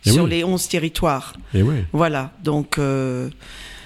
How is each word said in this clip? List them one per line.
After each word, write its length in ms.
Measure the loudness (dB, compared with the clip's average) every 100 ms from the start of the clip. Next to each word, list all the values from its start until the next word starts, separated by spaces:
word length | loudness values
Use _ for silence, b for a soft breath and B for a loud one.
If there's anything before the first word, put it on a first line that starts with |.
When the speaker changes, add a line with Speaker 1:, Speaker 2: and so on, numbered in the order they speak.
| 4
Speaker 1:
Eh 40 |
Speaker 2:
sur 120 | 4
Speaker 1:
oui. 60 | 4
Speaker 2:
les 120 | 2
onze 240 | 0 0 0
territoires. 680 | -2 -2 0 0 0 -4 -16 -2
Speaker 1:
Eh 80 | 2
ouais. 240 | 2 2 0
Speaker 2:
Voilà, 400 | 2 2 0 -6 -6
donc, 360 | -2 -2 -2 -2
euh, 500 | 0 0 -2 -4 -8 -10 B B B B